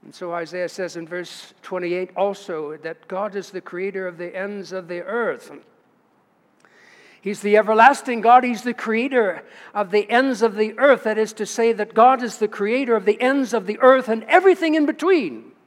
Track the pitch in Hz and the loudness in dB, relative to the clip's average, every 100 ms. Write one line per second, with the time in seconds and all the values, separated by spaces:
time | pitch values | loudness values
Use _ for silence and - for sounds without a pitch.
0 | 156 - 180 170 165 180 175 - 180 175 | -20 -16 -10 -10 -8 -8 -8 -8 -10 -10
1 | 165 175 170 - - _ - 185 175 175 | -12 -10 -12 -16 -20 _ -10 -8 -4 -6
2 | 185 - 196 202 - 160 147 156 160 160 | -6 -4 -4 -4 -10 -10 -10 -10 -14 -14
3 | _ 185 208 196 185 185 - 175 190 190 | _ -8 -6 -8 -10 -14 -12 -8 -8 -8
4 | 185 170 175 185 196 202 170 185 170 175 | -10 -10 -12 -10 -10 -10 -10 -12 -10 -12
5 | 175 226 220 127 - 147 _ _ _ _ | -8 -4 -4 -6 -12 -20 _ _ _ _
6 | _ _ _ _ _ _ _ _ _ _ | _ _ _ _ _ _ _ _ _ _
7 | _ _ - 208 202 208 214 220 233 277 | _ _ -10 -6 2 2 4 6 6 6
8 | - 233 220 247 247 233 247 233 220 220 | -4 0 6 6 4 -4 -6 -8 -2 -2
9 | 262 262 208 160 - - - 208 196 208 | 0 0 0 -4 -14 -20 -12 -6 -2 -2
10 | 208 233 269 233 226 202 220 220 277 247 | 2 2 2 2 0 0 -4 2 4 4
11 | 220 214 214 - 208 - 233 220 214 220 | 2 -2 -4 -4 -8 0 0 0 -2 6
12 | 240 262 233 - 214 - 202 247 262 226 | 6 6 -2 -4 -6 -2 -2 -2 0 0
13 | 190 214 254 277 254 226 185 214 254 262 | 0 0 0 0 -2 -4 -4 2 4 4
14 | 226 226 220 339 381 359 320 311 294 302 | 2 -6 2 4 6 2 2 0 0 -2
15 | 330 370 190 113 117 _ | 0 0 0 -10 -18 _